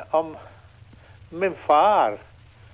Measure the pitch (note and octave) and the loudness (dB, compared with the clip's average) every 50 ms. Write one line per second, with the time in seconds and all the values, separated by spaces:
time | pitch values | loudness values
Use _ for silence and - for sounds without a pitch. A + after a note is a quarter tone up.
0 | - - - D#3 D#3+ D#3+ D3+ D3 - - - - - - - - - - - - | -10 -2 -2 -2 -2 -2 -10 -18 -20 -20 -20 -20 -20 -20 -20 -20 -20 -20 -20 -20
1 | - - - - - - D#3+ E3+ G3 F#3 D#3+ - - - D3+ D3+ F3 G#3 G#3 F3+ | -20 -20 -20 -20 -20 -16 -8 -6 -4 -4 -6 -6 -2 2 2 4 4 4 4 2
2 | C3 G#2+ G#2 - - - - - - - _ - - - | 0 0 -2 -6 -16 -20 -20 -20 -20 -20 _ -20 -20 -20